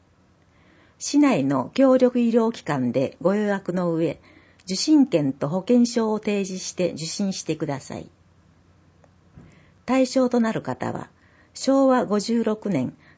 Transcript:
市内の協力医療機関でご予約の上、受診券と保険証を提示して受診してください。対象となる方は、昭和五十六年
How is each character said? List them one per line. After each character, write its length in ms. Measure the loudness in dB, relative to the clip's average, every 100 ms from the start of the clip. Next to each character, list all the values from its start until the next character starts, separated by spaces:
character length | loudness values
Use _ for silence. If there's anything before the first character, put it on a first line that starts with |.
| _ _ _ _ _ _ _ _ _ -16
市 220 | -2 2
内 240 | 4 4
の 260 | 2 0 -2
協 240 | 2 4 6
力 220 | 4 2
医 120 | 2
療 200 | 2 0
機 140 | -4
関 260 | -4 -2 0
で 260 | 0 -2 -2
ご 140 | -2 0
予 60 | -2
約 260 | -4 -4
の 220 | -4 -2
上、 240 | -2 -4 -6 -16 -20 _ _
受 100 | -10
診 320 | -4 2 4 4
券 260 | 2 0
と 160 | -4 -4
保 120 | -4
険 240 | 2 2
証 280 | 4 0 -2
を 60 | -2
提 260 | -2 -4
示 200 | -4 -8
し 80 | -10
て 220 | -4 -4
受 100 | -4
診 280 | -10 -4 -4
し 120 | -4
て 100 | -6
く 100 | -6 -4
だ 120 | -8
さ 200 | -10 -14
い。 120 | -14 _ _ _ _ _ _ _ _ _ _ _ _ -20 -20 _ _ _
対 220 | -2 0 2
象 220 | 2 0
と 120 | 0
な 100 | 0
る 120 | -2
方 280 | -6 -8 -6
は、 180 | -8 -12 _ _ _ _
昭 320 | -6 0 4 4
和 200 | 2 2
五 120 | -2
十 240 | -2 -2
六 280 | -2 -4 -2
年 220 | -2 -2 -8 _